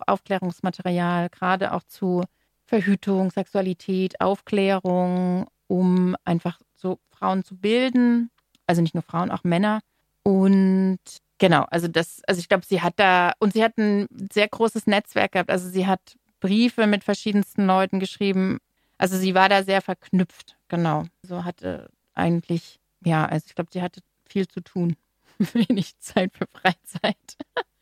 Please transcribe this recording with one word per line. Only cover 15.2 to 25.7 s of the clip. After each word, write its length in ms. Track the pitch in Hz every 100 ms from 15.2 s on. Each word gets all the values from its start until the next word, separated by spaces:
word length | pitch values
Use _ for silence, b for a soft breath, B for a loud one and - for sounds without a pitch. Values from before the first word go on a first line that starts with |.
| 196
gehabt. 180 | 190 175
Also 180 | 185 180
sie 160 | 185 185
hat 320 | 185 _ _ _ _
Briefe 480 | 190 208 240 - 214
mit 160 | 208
verschiedensten 640 | - 202 214 202 196 - 196
Leuten 320 | 190 190 190
geschrieben. 580 | 190 - 202 190 190 226 - _ _ -
Also 200 | 180 190
sie 180 | 190 185
war 140 | 190
da 140 | 202
sehr 180 | 190 196
verknüpft, 760 | - 185 - 185 180 - - _ -
genau. 380 | 175 165 151 165 _
So 240 | 185 175 175
hatte 460 | - - - - _ _ -
eigentlich, 640 | 175 170 - 170 - _ _ _ 170
ja, 200 | 160 156
also 200 | 156 -
ich 80 | -
glaub, 160 | 170
sie 100 | 185
hatte 180 | 180 - _ _ _
viel 220 | 202 185
zu 140 | -
tun. 340 | - 185 170 165 _ _
<laughs> 360 | _ - 196
Wenig 440 | 233 214